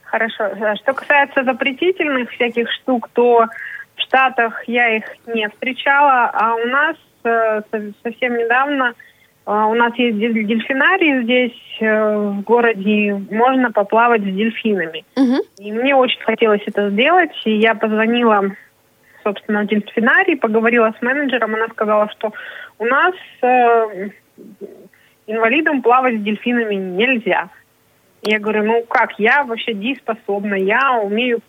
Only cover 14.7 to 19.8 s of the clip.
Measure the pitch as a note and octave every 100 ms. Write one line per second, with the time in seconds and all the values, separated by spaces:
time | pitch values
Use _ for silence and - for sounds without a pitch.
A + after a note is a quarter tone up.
14.7 | G3 E3 D#3+ - B3 B3+ C4+ G#4+ - G3+
15.7 | A3 C4 C4+ B3+ - - A3 A3 G#3 G#3+
16.7 | G3+ G3+ G3+ C#4 F4+ E4 - A3+ G#3+ A3+
17.7 | A3 A3 G#3+ A3 A#3+ A#3+ G#3 G3 G3 _
18.7 | _ _ _ _ - G#3+ G3 - G#3 G#3
19.7 | G#3+